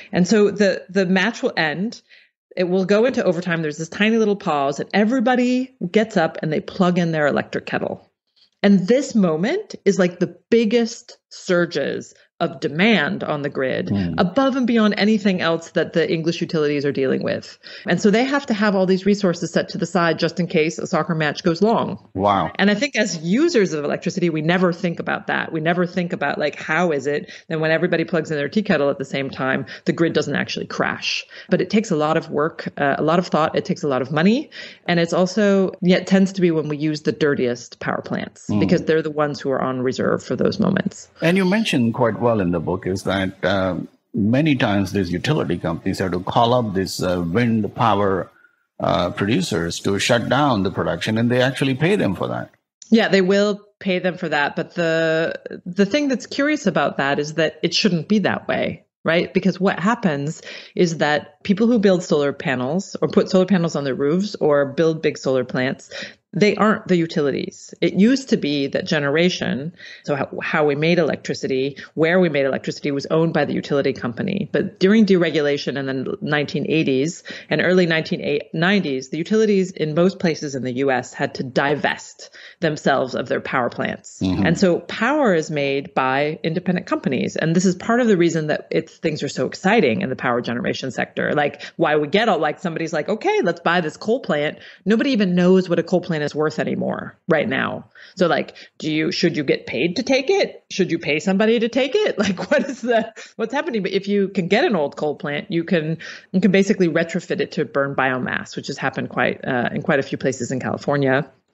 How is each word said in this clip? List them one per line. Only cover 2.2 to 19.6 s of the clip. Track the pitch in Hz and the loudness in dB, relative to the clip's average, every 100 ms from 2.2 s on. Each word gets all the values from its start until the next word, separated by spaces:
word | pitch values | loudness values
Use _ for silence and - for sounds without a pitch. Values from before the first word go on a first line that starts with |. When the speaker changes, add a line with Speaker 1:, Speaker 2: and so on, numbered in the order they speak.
| _ _ _ - | _ _ _ -4
Speaker 1:
It | 180 | 0
will | 185 | 0
go | 185 208 | 2 2
into | 247 262 | 2 2
overtime. | - 170 180 165 | 0 -2 -2 -2
There's | 156 147 | -2 -6
this | 160 | -10
tiny | - 214 226 | 0 2 2
little | 214 202 | 2 0
pause, | 180 147 139 143 | 0 0 0 -2
and | - | -2
everybody | - 214 262 233 254 247 254 254 _ 175 | 2 2 2 2 2 2 0 -2 _ -2
gets | 214 220 185 | 0 2 0
up | 160 - | 0 -2
and | 160 | -4
they | 151 | -4
plug | - - 180 180 | -6 0 2 2
in | 170 | 0
their | 160 147 | 2 0
electric | 139 135 - - | 0 -2 -6 -6
kettle. | - - - - _ _ _ _ _ | -6 -6 -8 -14 _ _ _ _ _
And | 202 196 175 | 4 4 6
this | 247 285 233 | 2 2 2
moment | 185 156 202 370 427 - | 2 2 0 -2 -6 -2
is, | - 185 | 0 2
like, | 180 180 | 2 2
the | 170 - _ | -4 -4 _
biggest | 233 226 240 226 - - - _ | 2 4 2 0 -4 -18 -20 _
surges | - - 175 170 151 131 117 123 - _ _ | -18 -2 0 0 -2 -4 -4 -10 -18 _ _
of | 165 - | -6 -4
demand | 156 147 208 208 143 135 | -6 0 2 2 0 -4
on | - 151 | -4 -4
the | 143 | -4
grid, | 143 131 113 - | -4 -2 -2 -2
Speaker 2:
Hmm. | 101 90 80 | -2 -2 0
Speaker 1:
above | 175 214 269 262 | 0 2 0 0
and | 247 | 2
beyond | 233 214 - | 2 2 2
anything | 202 220 208 180 | 2 2 2 0
else | 160 165 - | 0 -2 -2
that | - 160 | -2 0
the | 170 156 | 0 0
English | 165 160 170 | 0 0 -2
utilities | 156 165 147 147 | -2 0 0 0
are | 143 | 0
dealing | 139 131 135 | 0 0 0
with. | 135 107 - - - - - | -2 -4 -8 -20 -20 -14 -2
And | 175 | 2
so | 214 | 4
they | 208 | 4
have | 262 285 285 | 2 0 0
to | |
have | 214 214 | 0 2
all | 196 | 2
these | 185 185 196 | 2 2 4
resources | 208 196 165 160 | 2 2 0 0
set | 185 | 0